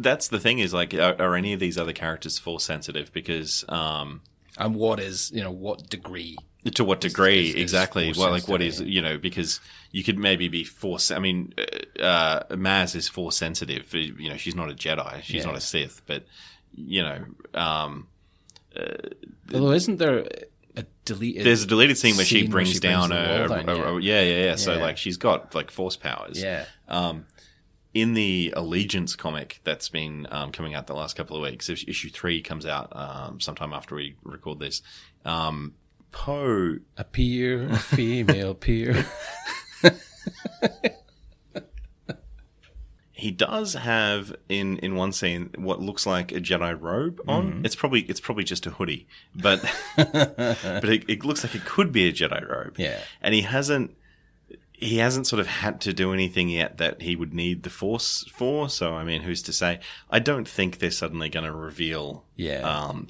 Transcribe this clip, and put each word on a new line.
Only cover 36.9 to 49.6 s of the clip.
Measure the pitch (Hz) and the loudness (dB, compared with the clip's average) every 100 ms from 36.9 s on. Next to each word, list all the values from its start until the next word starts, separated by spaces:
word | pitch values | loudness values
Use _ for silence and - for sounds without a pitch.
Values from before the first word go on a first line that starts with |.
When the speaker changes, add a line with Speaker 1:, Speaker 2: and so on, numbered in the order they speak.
| - | -14
Speaker 2:
A | |
peer, | - - 120 123 123 123 139 | -6 2 4 4 0 0 0
a | 110 | 0
female | - 139 113 123 104 98 98 | 2 2 2 2 4 4 2
peer. | 95 - 113 120 131 - 605 - - - 988 - - | -2 2 2 4 2 0 -6 -10 -10 -10 -10 -12 6
<laughs> | - - - - 185 - - - - - 233 - _ _ - - _ - - - - _ - - - - - _ _ - - - _ - | 6 6 -14 -12 -12 -10 -12 -2 -2 0 -4 -4 _ _ -20 -20 _ -16 -14 -16 -16 _ -14 -14 -14 -20 -20 _ _ -18 -18 -20 _ -6
Speaker 1:
He | 104 | -6
does | 90 110 220 208 | 0 0 0 -4
have | 139 117 113 104 104 98 - - | -4 0 2 2 0 -4 -14 -4
in, | 98 95 92 | -2 -2 -2
in | 92 92 | -2 -2
one | 95 | -2
scene | 95 90 87 90 - | 0 0 -2 -6 -6
what | 92 - | -4 -4
looks | 95 101 | -4 -2
like | 101 90 90 | 0 0 -2
a | 90 | -4
Jedi | 87 87 87 80 | -2 0 0 -4
robe | 82 104 165 170 - | -4 -2 -2 -6 -2
on. | 156 185 | 0 0
Speaker 2:
Mm-hmm. | - | -2
Speaker 1:
It's | 113 - | -4 -2
probably, | 143 123 | 2 0
it's | - 92 | 0 -6
probably | - 107 | -4 -4
just | 92 90 87 | -2 -4 -6
a | |
hoodie, | - 90 73 - - _ | -4 -4 -4 -8 -20 _
but, | - 98 95 | 0 4 4